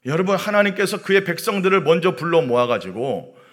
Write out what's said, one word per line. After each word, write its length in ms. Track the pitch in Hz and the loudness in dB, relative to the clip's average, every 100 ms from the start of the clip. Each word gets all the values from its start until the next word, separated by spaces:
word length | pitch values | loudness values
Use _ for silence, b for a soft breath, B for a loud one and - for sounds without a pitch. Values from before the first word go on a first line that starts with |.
| 127 | -4
여러분, 300 | 156 185 190 | -2 0 -2
하나님께서 640 | 208 208 202 196 190 208 | 0 2 2 0 -2 -4
그의 220 | - 196 | 0 0
백성들을 580 | 190 165 - 202 185 190 | 0 -4 -4 -2 2 2
먼저 340 | 147 165 175 175 | 4 2 2 -2
불러 240 | 165 170 | 0 0
모아가지고 960 | 127 120 120 113 95 95 135 101 78 B B | 2 2 0 -2 -4 -6 -6 -6 -10 B B